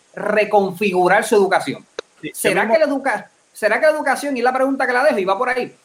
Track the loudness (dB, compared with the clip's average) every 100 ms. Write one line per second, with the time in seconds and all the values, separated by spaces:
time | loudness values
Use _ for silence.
0 | _ -8 -2 0 2 2 0 -2 -2 2
1 | 2 2 2 2 4 0 -2 -10 _ -16
2 | _ _ -14 -4 -2 0 2 2 2 0
3 | -4 -6 -10 _ _ -4 -2 2 2 2
4 | -2 -2 -4 -2 -2 0 -2 0 0 2
5 | 2 2 0 -2 -2 -2 -6 -12